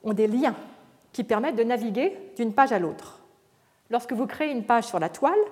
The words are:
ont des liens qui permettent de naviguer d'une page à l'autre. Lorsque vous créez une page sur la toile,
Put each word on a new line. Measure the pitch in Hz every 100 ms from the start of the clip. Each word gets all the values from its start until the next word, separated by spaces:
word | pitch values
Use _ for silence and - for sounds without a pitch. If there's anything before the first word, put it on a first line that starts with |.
ont | 214
des | 208 220
liens | 233 277 - - - - _ _
qui | -
permettent | - 220 269 233
de |
naviguer | 226 247 226 202 320 - - -
d'une | 233 208
page | 269
à | 214
l'autre. | 170 - - - - _ _ _ _ _ -
Lorsque | 233 233
vous | 226 269
créez | - 302
une | 262 208
page | 233 226
sur | 180
la | 160
toile, | - 277 403 415